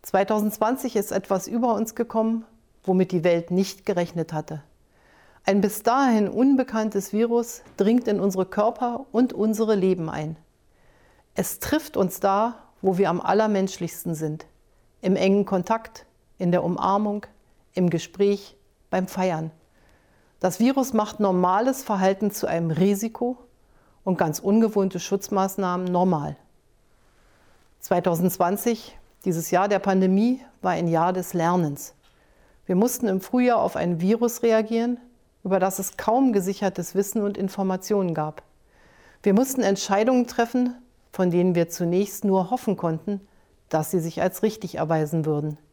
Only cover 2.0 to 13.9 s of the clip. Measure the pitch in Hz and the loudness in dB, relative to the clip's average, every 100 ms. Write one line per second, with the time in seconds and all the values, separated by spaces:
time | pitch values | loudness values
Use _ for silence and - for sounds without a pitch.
2 | 233 226 220 226 226 _ _ _ - 185 | -4 -2 -2 -2 -8 _ _ _ 0 2
3 | 180 180 170 170 170 180 190 - - 180 | 2 0 2 0 0 -2 -2 -4 -4 -2
4 | 170 170 160 160 151 156 - _ _ _ | -2 -4 -4 -6 -8 -12 -14 _ _ _
5 | _ _ _ _ - 202 196 196 - 254 | _ _ _ _ 0 2 2 0 0 2
6 | 277 220 202 202 262 269 262 220 220 202 | 4 4 2 2 4 4 2 -2 -2 -2
7 | 196 208 233 233 233 - - - 196 240 | -2 -2 2 0 -2 -10 -18 0 4 4
8 | 240 208 196 190 185 - 214 233 247 240 | 2 0 0 0 -2 0 0 0 -4 -4
9 | 285 220 247 - 220 214 220 208 185 185 | -4 0 0 0 -2 0 2 2 2 0
10 | 160 147 156 160 _ _ _ _ _ _ | -2 -6 -8 -10 _ _ _ _ _ _
11 | _ _ _ - 170 - - 302 302 - | _ _ _ -6 -6 -6 -2 -4 -2 -2
12 | 185 - 202 196 226 240 - _ 190 180 | -2 0 0 2 0 -4 -18 _ -2 2
13 | 185 175 - 196 220 202 190 - 170 | 2 0 2 2 2 2 -2 -4 -10